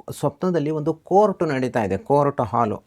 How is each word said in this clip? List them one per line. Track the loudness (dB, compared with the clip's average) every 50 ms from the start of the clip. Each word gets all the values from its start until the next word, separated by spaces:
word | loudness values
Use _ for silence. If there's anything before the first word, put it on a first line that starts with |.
| -18 -16
ಸ್ವಪ್ನದಲ್ಲಿ | -8 -6 -4 -4 -4 -4 -4 -2 -2 0 -2 -2
ಒಂದು | -4 -4 -4 -4 -4
ಕೋರ್ಟ್ | -6 _ 2 4 4 4 4 2 0 -2
ನಡೀತಾ | -2 -2 -2 -2 -2 -2 -2 0
ಇದೆ, | 0 -2
ಕೋರ್ಟ್ | -2 0 0 2 2 2 2 0 -2
ಹಾಲು. | -2 -2 0 0 0 0 -2 -6 -4